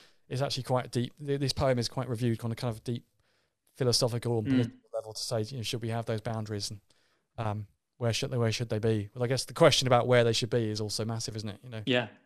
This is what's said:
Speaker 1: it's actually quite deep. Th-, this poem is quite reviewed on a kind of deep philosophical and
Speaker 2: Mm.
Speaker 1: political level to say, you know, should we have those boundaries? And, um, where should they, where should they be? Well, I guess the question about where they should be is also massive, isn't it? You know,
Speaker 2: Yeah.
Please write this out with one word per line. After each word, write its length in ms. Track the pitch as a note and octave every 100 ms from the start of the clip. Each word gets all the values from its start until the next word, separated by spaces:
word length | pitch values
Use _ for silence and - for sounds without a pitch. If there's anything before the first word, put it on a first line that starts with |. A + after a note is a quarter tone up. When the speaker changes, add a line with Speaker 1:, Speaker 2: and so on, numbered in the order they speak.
| - _ -
Speaker 1:
it's 120 | B2+
actually 220 | C#3 C3
quite 280 | B2 B2+ B2
deep. 200 | B2+ B2 - C#3+
Th-, 140 | C#3
this 120 | C3+
poem 260 | - C#3 B2
is 100 | A2
quite 180 | - B2+
reviewed 340 | A2+ A#2+ A2+ A#2
on 60 |
a 40 | A2+
kind 160 | B2
of 80 | A2 -
deep 180 | A#2+ - _ _ _ _ _ _ -
philosophical 600 | B2+ A2+ B2 A#2 A#2 A#2
and 100 | A#2
Speaker 2:
Mm. 40 |
Speaker 1:
political 380 | C3 A2+ - _
level 200 | A2 A2
to 80 | A2
say, 200 | - A#2
you 160 | G#2+ C3+
know, 60 |
should 180 | G#2 A#2
we 80 | A2+
have 160 | A2+ A2+
those 160 | A2
boundaries? 480 | A#2+ A2 G#2+ G#2 -
And, 100 | G#2+ _ _ _ _ _ -
um, 300 | A2 G#2 G2+ _ _ -
where 120 | A#2+
should 180 | A2 B2+
they, 60 | B2+
where 140 | A#2
should 180 | A2 G#2+
they 100 | A2
be? 300 | A2+ A2 G2+
Well, 100 | B2
I 40 | A#2+
guess 180 | C3 -
the 80 |
question 320 | B2+ D#3+ - B2+
about 220 | A#2+ A#2
where 160 | B2
they 100 | A#2
should 160 | A2 A#2+
be 200 | B2 A2
is 120 | G#2+
also 240 | G#2 - A2
massive, 300 | A2 - G#2+
isn't 140 | G#2+
it? 100 | -
You 60 | B2+
know, 120 | A2 A2
Speaker 2:
Yeah. 220 | B2 A2+ -